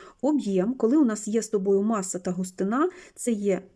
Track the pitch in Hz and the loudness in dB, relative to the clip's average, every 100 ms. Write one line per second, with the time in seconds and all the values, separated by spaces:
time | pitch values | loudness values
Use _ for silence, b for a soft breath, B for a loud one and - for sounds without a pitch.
0 | B B 269 294 208 185 202 262 226 302 | B B 0 0 0 0 0 0 2 4
1 | 247 208 - 226 214 208 190 196 208 220 | 2 0 -2 -2 0 -2 2 2 2 -2
2 | 185 180 185 180 185 - 190 247 359 B | -4 -6 -4 -4 -6 -4 -2 0 -2 B
3 | B - - 214 202 185 - | B -8 -4 -2 0 -2 -4